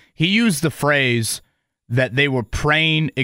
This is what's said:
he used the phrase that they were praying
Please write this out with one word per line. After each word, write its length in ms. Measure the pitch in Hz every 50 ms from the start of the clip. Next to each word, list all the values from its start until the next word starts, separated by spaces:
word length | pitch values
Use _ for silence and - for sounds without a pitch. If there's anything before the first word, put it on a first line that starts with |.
| _ _ _
he 140 | - 160 180
used 340 | 202 226 240 226 165 139
the 100 | 160 151
phrase 680 | - - 143 143 147 139 135 127 120 117 110 - - - - _ _ _ _ _ _ _ _ -
that 260 | 117 127 127 117 113
they 120 | 135 143 143
were 160 | 131 127 107
praying 680 | - - - - 147 151 156 160 160 156 156 156 139 - 135